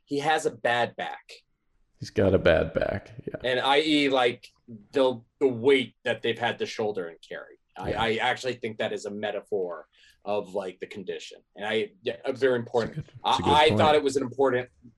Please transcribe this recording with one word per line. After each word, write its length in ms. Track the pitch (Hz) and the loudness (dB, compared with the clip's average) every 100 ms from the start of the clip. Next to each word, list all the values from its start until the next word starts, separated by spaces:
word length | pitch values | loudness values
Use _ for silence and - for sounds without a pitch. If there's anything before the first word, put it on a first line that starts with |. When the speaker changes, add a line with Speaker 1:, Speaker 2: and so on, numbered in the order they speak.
| _ | _
Speaker 1:
He 140 | 143 | -2
has 260 | 151 156 151 | 0 0 -2
a 60 | |
bad 440 | 127 120 120 110 - | -2 0 0 0 -4
back. 360 | 82 - - - _ _ _ _ _ _ | -10 -10 -16 -20 _ _ _ _ _ _
Speaker 2:
He's 100 | - | -6
got 240 | - 98 | 0 4
a 60 | 92 | 4
bad 340 | 85 80 82 | 6 4 2
back, 380 | - - 98 - - - | -2 -2 -4 -8 -14 -12
yeah. 80 | - | -6
Speaker 1:
And 160 | 123 127 | -2 0
I 220 | 131 147 | 2 2
E, 280 | 156 147 143 | 4 2 2
like, 380 | 135 123 - - _ - 107 - | 2 2 -2 -12 _ -20 -20 -4
the, 300 | 139 131 117 - _ | 0 2 0 -10 _
the 80 | 139 | 0
weight 460 | 113 131 135 117 _ | 2 4 4 2 _
that 200 | 120 113 | -4 -2
they've 140 | 117 113 | -2 0
had 200 | 120 - | -2 -2
to 80 | 107 | -6
shoulder 420 | - 107 98 85 | -2 -4 -4 -8
and 80 | 80 - | -12 -16
carry. 320 | 78 - - _ - | -16 -16 -20 _ -10
I, 120 | 98 | -6
Speaker 2:
Yeah. 100 | 104 | -2
Speaker 1:
I 140 | 113 110 | -2 0
actually 380 | 123 120 127 | -2 -2 -4
think 260 | 120 113 107 | -6 -8 -4
that 120 | 107 | -6
is 140 | 101 101 | -4 -8
a 60 | |
metaphor 720 | 104 107 101 - 101 90 80 - _ _ _ 98 | -6 -6 -6 -4 -4 -4 -8 -16 _ _ _ -4
of, 300 | 104 90 98 | -4 -4 -6
like, 240 | 92 90 | -8 -10
the 80 | 95 | -12
condition. 500 | 104 87 80 - - _ - | -10 -10 -10 -12 -20 _ -10
And 80 | |
I, 280 | 107 110 104 - | -4 -4 -4 -6
yeah, 140 | 117 - 131 | -8 -6 -8
a 80 | |
very 220 | 127 131 123 | 0 2 2
important, 420 | 117 120 107 156 | 0 -2 -2 -6
Speaker 2:
It's 100 | - | -12
a 40 | |
good, 180 | - 107 | -6 0
it's 100 | 127 | 2
a 40 | |
good 80 | - | 4
Speaker 1:
I, 120 | 151 156 | 6 6
I 20 | |
Speaker 2:
point. 120 | 156 | 6
Speaker 1:
thought 160 | 156 151 | 6 4
it 80 | |
was 120 | 139 135 | 2 0
an 80 | |
important, 460 | 131 127 135 123 123 _ 117 | -2 0 2 2 -2 _ -20